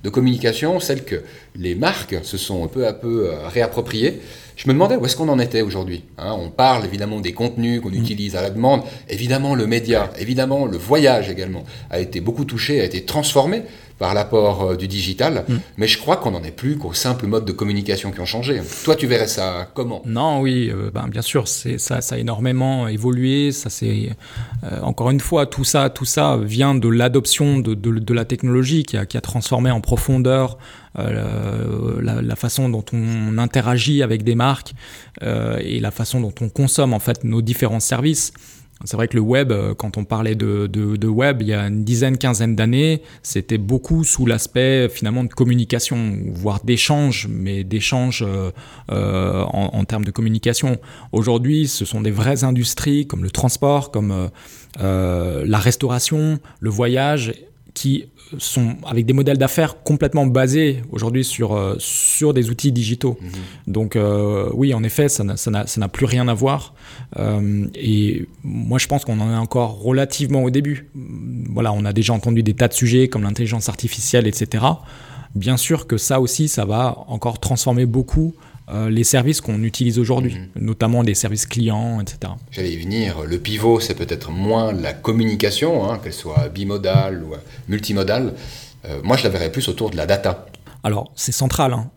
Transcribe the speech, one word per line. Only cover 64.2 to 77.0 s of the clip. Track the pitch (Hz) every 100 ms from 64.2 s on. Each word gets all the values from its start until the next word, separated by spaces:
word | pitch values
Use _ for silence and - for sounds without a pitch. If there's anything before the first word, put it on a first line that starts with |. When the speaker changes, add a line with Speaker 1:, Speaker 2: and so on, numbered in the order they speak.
| 104 101 101
Speaker 2:
oui, | 113 139 117
en |
effet, | 110 - 143
ça | -
n'a, | 101 101
ça | -
n'a, | 104 101
ça | -
n'a | 98
plus | - 131
rien | 123 123
à | 110
voir. | 135 143 - - - - - -
Euh, | 107 104 101 101 101
et | - 117 107 104 - - -
moi, | 139 113 113 123
je | -
pense | 139 -
qu'on | 107
en | 110
est | 113
encore | 113 123 117 104
relativement | 110 135 139 - 135 139
au | 127
début. | 131 143 139 - 139 127 110 120 120 120
Voilà, | 120 117
on | 104
a | 104
déjà | 104 107
entendu | 113 120 113
des | 110
tas | 104 120
de |
sujets | - 120 123 131
comme | 110
l'intelligence | 101 107 113 113 107
artificielle, | 98 120 - - 123 110
et |
cetera. | - 110 113 131 170 - - - - -
Bien | 101 98 127
sûr | - 160 -
que | 113
ça | - 135
aussi, | 123 - 151
ça | - 101
va | 110 123 -